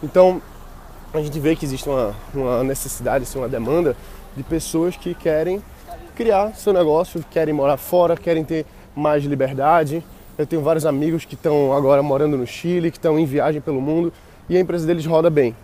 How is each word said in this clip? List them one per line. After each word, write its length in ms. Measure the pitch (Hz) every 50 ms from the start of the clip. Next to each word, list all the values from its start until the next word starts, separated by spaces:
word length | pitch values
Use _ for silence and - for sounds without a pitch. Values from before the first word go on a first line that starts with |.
Então, 400 | - 143 - 185 185 185 185 - - - - - - - - - - - - - - - -
a 60 | 156
gente 180 | 151 147 143 160
vê 160 | 135 151 160
que 100 | 143 156
existe 240 | 143 131 127 - 151
uma, 260 | 139 131 120 101 107 107 - - -
uma 300 | 139 131 127 123 120 127
necessidade, 600 | 131 135 - - 131 - - 120 120 113 139 123
assim, 160 | - - 135
uma 100 | 127 117
demanda 480 | 127 120 113 113 143 170 175 147 120 - - - - - - - -
de 80 | 131 135
pessoas 520 | - 160 160 - - - 165 165 180 180
que 180 | - - 185 175
querem 480 | - - 170 156 151 160 170 185 202 208 - - - - - - - - - -
criar 380 | - 233 226 202 190 202 214 208
seu 160 | - - 208
negócio, 520 | 196 180 175 151 147 160 180 - - 170 156 -
querem 240 | - 170 160 151 151
morar 220 | 147 139 139 147
fora, 400 | 135 - - - 180 175 165 170
querem 300 | 160 - 170 170 160 156
ter 200 | - 165 160 151 - - - - - -
mais 300 | 143 147 151 147 147 143
liberdade. 760 | 143 143 135 135 131 135 131 135 151 165 170 160 139 143 165 165 - - - - - - -
Eu 100 | 151 143
tenho 140 | 165 160
vários 240 | 143 151 165 160 147
amigos 400 | 156 147 135 147 165 165 165 -
que 100 | - -
tão 380 | - - 170 147 147 143 135 135
agora 280 | 143 143 131 143 139
morando 360 | 139 147 135 139 151 151 147 131
no 100 | 123 117
Chile, 440 | - - - 170 175 180 165 170
que 80 | 160 -
tão 200 | - 170 156 151
em 60 | 165
viagem 340 | 143 131 147 127 147 156 151
pelo 220 | 135 - 147 131
mundo, 320 | 131 143 156 165 170 170 - - - - - - - -
e 80 | 170
a 40 | 180
empresa 280 | 185 165 170 175 160 156
deles 180 | 175 165 151
roda 240 | 160 165 160 160 170
bem. 240 | 156 147 131 120 113 -